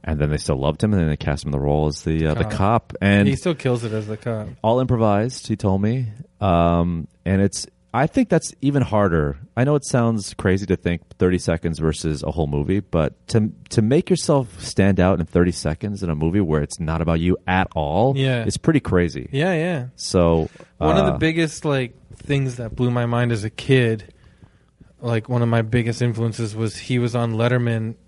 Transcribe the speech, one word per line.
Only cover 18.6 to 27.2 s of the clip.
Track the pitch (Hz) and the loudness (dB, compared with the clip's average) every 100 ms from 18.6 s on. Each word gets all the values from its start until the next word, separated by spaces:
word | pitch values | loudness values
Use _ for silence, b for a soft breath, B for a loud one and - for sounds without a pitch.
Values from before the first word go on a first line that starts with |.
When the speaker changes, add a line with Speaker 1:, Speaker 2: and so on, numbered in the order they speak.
| - 156 | 0 0
Speaker 1:
crazy. | - 90 87 67 62 | 2 0 0 -4 -6
Speaker 2:
Yeah, | 135 175 | -4 -2
yeah. | 170 170 165 123 - | -2 -2 -4 -8 -12
Speaker 1:
So, | - 92 85 82 78 B B _ | -2 2 4 4 0 B B _
Speaker 2:
One | 78 76 | 2 2
of | 71 | 2
the | |
Speaker 1:
uh, | 69 | 0
Speaker 2:
biggest, | 160 160 160 - | 0 0 -2 -2
like, | 156 139 123 - _ | -2 -2 -4 -10 _
things | - - 139 135 120 | -20 -4 -2 -2 -6
that | 113 - | -10 -2
blew | 123 | 0
my | 120 120 | 0 0
mind | 120 120 | 0 0
as | 113 | 0
a | 107 | -4
kid, | - - 131 117 110 - b b b b b b b b _ | -8 2 4 4 0 -6 b b b b b b b b _
like, | 120 113 110 | -4 -4 -2
one | 123 | 0
of | 117 | 2
my | 117 | 0
biggest | 110 123 113 110 | 2 0 0 0
influences | 123 110 117 104 113 107 | -2 0 -4 -2 -6 -4
was | 113 - | -4 -6
he | - 127 | -2 0
was | 120 | 0
on | 117 | 0